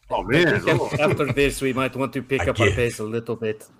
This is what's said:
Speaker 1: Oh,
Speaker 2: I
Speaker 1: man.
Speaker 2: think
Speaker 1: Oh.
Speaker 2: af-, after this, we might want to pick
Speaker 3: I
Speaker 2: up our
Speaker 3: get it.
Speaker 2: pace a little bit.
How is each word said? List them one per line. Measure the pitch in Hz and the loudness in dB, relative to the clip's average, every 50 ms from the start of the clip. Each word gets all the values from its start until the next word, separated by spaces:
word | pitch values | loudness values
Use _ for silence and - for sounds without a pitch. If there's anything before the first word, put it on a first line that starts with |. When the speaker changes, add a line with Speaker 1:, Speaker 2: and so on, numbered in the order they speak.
| _ _ | _ _
Speaker 1:
Oh, | - 110 92 | -4 -4 -2
Speaker 2:
I | 95 | 2
Speaker 1:
man. | 123 156 175 160 123 95 | 2 4 4 4 2 2
Speaker 2:
think | 85 170 160 127 | 2 2 2 2
Speaker 1:
Oh. | - - | 0 -2
Speaker 2:
af-, | 147 156 | -2 0
after | 147 156 - - 151 131 120 | 2 2 2 0 0 0 2
this, | 139 143 139 127 - | 2 2 0 0 0
we | 139 131 127 | -2 -2 0
might | 127 131 131 - | 0 -2 -2 -2
want | 123 135 131 - | -4 -4 -4 -4
to | 135 | -8
pick | 120 - 135 131 | -6 -2 -2 0
Speaker 3:
I | 120 135 | 0 0
Speaker 2:
up | 123 - | 2 2
our | 107 101 | 2 2
Speaker 3:
get | 95 | 2
it. | |
Speaker 2:
pace | 123 120 120 117 - | 2 0 0 -2 -4
a | 110 | -6
little | 107 113 117 113 - 117 | -4 -4 -6 -4 -4 -6
bit. | 107 113 110 107 107 - - - | -4 -4 -4 -6 -6 -10 -20 -20